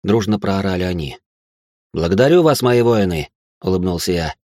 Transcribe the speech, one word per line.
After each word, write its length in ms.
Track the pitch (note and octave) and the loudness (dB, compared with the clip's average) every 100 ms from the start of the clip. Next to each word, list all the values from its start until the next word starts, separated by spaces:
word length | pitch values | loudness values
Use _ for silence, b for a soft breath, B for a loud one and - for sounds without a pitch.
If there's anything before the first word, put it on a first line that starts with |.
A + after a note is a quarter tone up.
дружно 360 | F#2 A2 G#2 G#2+ | 0 -2 0 -4
проорали 440 | G2 G2 G2 F#2 | -2 -2 -2 -2
они. 340 | F#2 F2 C#2+ - _ _ _ _ _ _ _ | -4 -4 -8 -12 _ _ _ _ _ _ _
"Благодарю 480 | - E2+ G2 C3+ F3 | -4 -2 2 4 4
вас, 180 | D#3+ C#3 | 4 2
мои 220 | B2 B2 | 2 2
воины!" 480 | A#2 A2+ G2 E2+ D2 _ _ _ | 2 2 0 -2 -6 _ _ _
улыбнулся 500 | - F#2 F#2 E2+ - | -2 -2 -2 -4 -2
я. 220 | F2 D#2+ - | -2 -4 -8